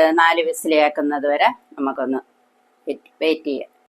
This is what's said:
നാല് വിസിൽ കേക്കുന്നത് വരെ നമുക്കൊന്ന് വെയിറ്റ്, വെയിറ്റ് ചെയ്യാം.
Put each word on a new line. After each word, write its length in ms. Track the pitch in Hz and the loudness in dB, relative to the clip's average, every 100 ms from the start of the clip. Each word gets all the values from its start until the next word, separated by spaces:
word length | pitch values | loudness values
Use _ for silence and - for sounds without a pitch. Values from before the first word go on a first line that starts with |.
| 160 165 | 6 4
നാല് 240 | 165 170 160 | 4 2 -2
വിസിൽ 240 | 156 160 151 | -4 0 2
കേക്കുന്നത് 440 | 147 151 147 147 143 | 2 0 -4 -2 -2
വരെ 160 | 147 220 - _ - | 2 0 -2 _ -8
നമുക്കൊന്ന് 440 | 135 135 131 131 - _ _ _ _ _ 147 | -6 -6 -6 -6 -8 _ _ _ _ _ -12
വെയിറ്റ്, 240 | 131 _ - | -12 _ -4
വെയിറ്റ് 260 | 160 156 147 | -2 -2 -4
ചെയ്യാം. 220 | 135 - _ _ | -8 -10 _ _